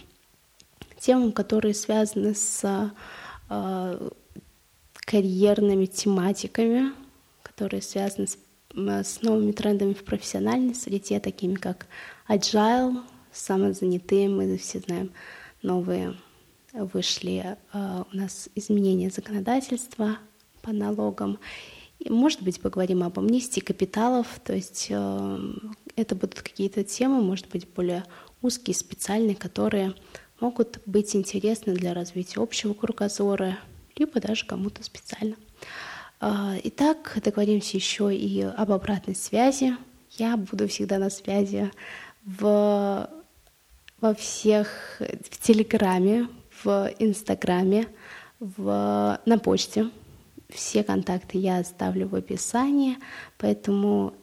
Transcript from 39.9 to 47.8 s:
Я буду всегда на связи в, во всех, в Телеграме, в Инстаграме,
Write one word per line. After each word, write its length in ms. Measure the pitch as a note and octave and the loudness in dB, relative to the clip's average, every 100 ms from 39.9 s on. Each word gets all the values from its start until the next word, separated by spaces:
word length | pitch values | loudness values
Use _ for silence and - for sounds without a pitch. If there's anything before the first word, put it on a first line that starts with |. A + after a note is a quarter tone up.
| - _ | -20 _
Я 260 | - A3+ A#3 | -2 0 0
буду 320 | F#3+ G3+ G3+ | -2 -2 -2
всегда 300 | - G3+ G3 | -2 0 0
на 100 | F#3+ | 0
связи 600 | - G3 G3+ G3 G3+ G3+ - - - - - | -2 0 2 2 0 -4 -6 -16 -16 -18 -16
в, 880 | G3+ F#3+ G#3 G#3 G#3 G3+ G3+ G3 - D#4 - _ _ _ _ - - - | -12 0 4 6 6 4 2 -2 -6 -12 -20 _ _ _ _ -20 -20 0
во 140 | A3 | 0
всех, 880 | G#3+ - - G#3+ G#3+ G#3 - - - | 2 -4 0 4 4 4 -4 -12 -10
в 360 | - - - - | -8 -8 -12 2
Телеграме, 880 | - G#3+ G#3+ A3 F#3+ F3+ G3 A3+ A#3+ - - - | 6 6 6 2 4 4 4 4 0 -6 -20 -4
в 300 | G3+ G3+ G3 - | 0 2 0 2
Инстаграме, 880 | A3 G3 - F#3 - F3+ F#3+ G#3 | 0 2 -2 -2 2 2 4 4